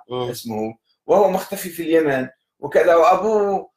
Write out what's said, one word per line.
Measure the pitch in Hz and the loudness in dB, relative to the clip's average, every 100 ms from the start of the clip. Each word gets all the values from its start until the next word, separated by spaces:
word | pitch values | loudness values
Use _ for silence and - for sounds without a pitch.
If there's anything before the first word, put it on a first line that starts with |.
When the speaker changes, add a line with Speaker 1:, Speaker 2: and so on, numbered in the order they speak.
| - | -10
Speaker 1:
مم. | 127 123 | -8 -6
Speaker 2:
اسمه، | 120 117 107 110 113 _ _ - | -8 -8 -6 -6 -10 _ _ 0
وهو | 180 190 | 2 2
مختفي | 185 - 196 185 | 0 -6 -10 -10
في | 170 | -8
اليمن | 160 165 151 131 127 - _ _ | 0 2 2 -2 -4 -12 _ _
وكذا، | 139 175 165 | -2 0 4
وأبوه | 170 160 190 208 214 202 190 - | 4 4 4 2 0 0 -4 -6